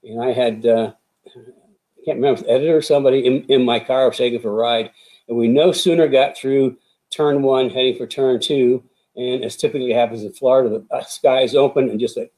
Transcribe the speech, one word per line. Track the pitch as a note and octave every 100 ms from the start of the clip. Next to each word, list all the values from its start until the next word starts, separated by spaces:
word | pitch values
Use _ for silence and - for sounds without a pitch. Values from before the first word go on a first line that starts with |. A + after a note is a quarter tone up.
and | A#2+ A2+
I | B2
had, | A#2+ B2 A2 A#2
uh, | A#2 A2 - _ _ -
I | - - - _ _ _ _
can't | - C3
remember, | C3+ B2
if |
it |
was |
the | -
editor | B2+ D3+ D#3+
or |
somebody | - C#3+ C#3 C3+ B2
in, | C3+
in | - C#3
my | B2 A#2
car, | - C3
I | C3
was | -
taking | B2 A#2+
for | G#2+
a |
ride, | G#2+ A#2 A#2 A#2 _ _ _ _
and | A#2
we | A#2
no | C3 E3+
sooner | - - E3+ D#3
got | C3 C#3 -
through | C3+ C3+ C3+ C3 _ _ _
turn | - D3+ C#3+
one, | C3+ C3+ B2+
heading | C3 C3 A#2+
for | A#2+
turn | - C3+ B2
two, | - C#3+ B2 B2 _ _ _ -
and | B2 B2+
as | A2+ -
typically | D3 C#3+ B2+
happens | A#2 A#2 A2+
in | G#2
Florida, | - C3 C3 B2
the, | A2 - B2+
uh, |
sky | - - C#3+ C3
is | C3
open | C3+ C#3 C#3+ C3
and | G#2+
just | A#2 -
a | A#2